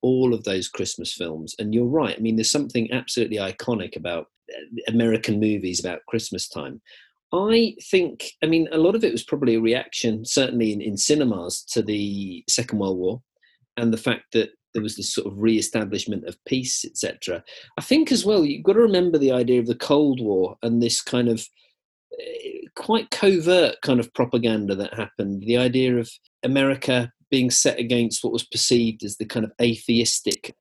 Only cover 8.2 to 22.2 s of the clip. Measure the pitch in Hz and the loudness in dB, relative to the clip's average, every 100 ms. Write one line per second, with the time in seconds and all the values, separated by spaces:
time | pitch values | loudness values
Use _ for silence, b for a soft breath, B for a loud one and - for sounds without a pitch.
8.2 | - - 160 165 151 160 175 226 220 117 | -16 -4 2 2 2 2 4 4 0 -2
9.2 | - 143 123 113 113 123 - - 117 110 | -4 -2 2 2 2 0 -2 -4 -2 -2
10.2 | 117 139 127 123 110 104 107 98 - 151 | -2 0 0 0 0 -2 -4 -2 2 2
11.2 | 127 95 87 - - 117 104 104 101 101 | 2 -2 -6 -10 -6 -4 -2 -2 -4 -4
12.2 | 98 85 - - 117 104 98 92 92 123 | -8 -8 -4 -2 -2 -2 -2 -2 -2 -4
13.2 | - _ _ _ _ - 117 110 131 110 | -10 _ _ _ _ -2 0 0 0 -2
14.2 | - 117 104 _ _ 113 107 101 90 - | 0 0 0 _ _ -6 -6 -6 -6 -6
15.2 | 98 98 113 110 - 113 101 101 - 95 | -6 0 2 2 0 -4 -4 -6 -6 -6
16.2 | - - - 131 127 - - - 104 - | -8 -14 -4 -4 -2 -6 -6 -6 -6 -6
17.2 | - 85 - B B - - 294 302 262 | -8 -8 -10 B B -8 2 2 4 2
18.2 | 202 208 147 143 175 208 226 185 180 156 | 2 2 2 0 2 6 6 4 4 4
19.2 | 135 127 120 123 117 123 - 147 147 127 | 4 4 4 2 2 -2 2 4 4 2
20.2 | 107 95 90 - 117 117 117 - - 123 | 0 0 0 -2 0 2 2 0 -2 0
21.2 | 120 110 - _ _ _ _ _ _ - | 2 0 -4 _ _ _ _ _ _ -14